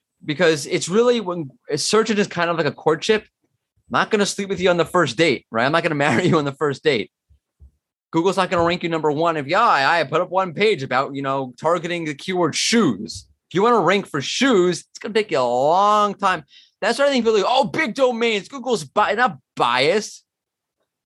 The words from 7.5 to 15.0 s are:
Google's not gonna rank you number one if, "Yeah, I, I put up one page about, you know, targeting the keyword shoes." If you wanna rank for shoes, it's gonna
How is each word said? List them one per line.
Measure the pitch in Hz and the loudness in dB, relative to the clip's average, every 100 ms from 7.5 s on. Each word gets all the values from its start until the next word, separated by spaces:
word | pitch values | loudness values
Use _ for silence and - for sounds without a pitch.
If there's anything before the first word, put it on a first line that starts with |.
| _ - _ _ _ _ | _ -20 _ _ _ _
Google's | 160 170 185 | -2 0 0
not | 180 | 0
gonna | 180 170 | 0 0
rank | 175 | -2
you | 170 | -4
number | 160 151 | -2 -2
one | 147 165 160 | 0 0 -2
if, | 135 | -2
"Yeah, | 180 | 0
I, | 226 160 135 170 | 2 2 2 2
I | |
put | 143 160 | 0 -2
up | 175 | -2
one | 180 190 | -2 -4
page | 147 214 175 | 0 0 0
about, | 135 127 135 139 | -2 -2 -2 -6
you | |
know, | 139 135 131 123 | -4 -4 -6 -4
targeting | 156 175 170 175 156 | -2 -2 -2 -6 -6
the | 143 | -8
keyword | - 180 165 - | -6 -2 -2 -2
shoes." | - 233 180 95 82 - - _ _ | 0 2 2 0 -8 -14 -18 _ _
If | 165 | 0
you | |
wanna | 220 233 | 2 4
rank | 165 196 190 | 4 2 -2
for | 151 | -6
shoes, | - - 269 214 180 170 | -6 -2 2 4 2 -2
it's | - | -8
gonna | - | -16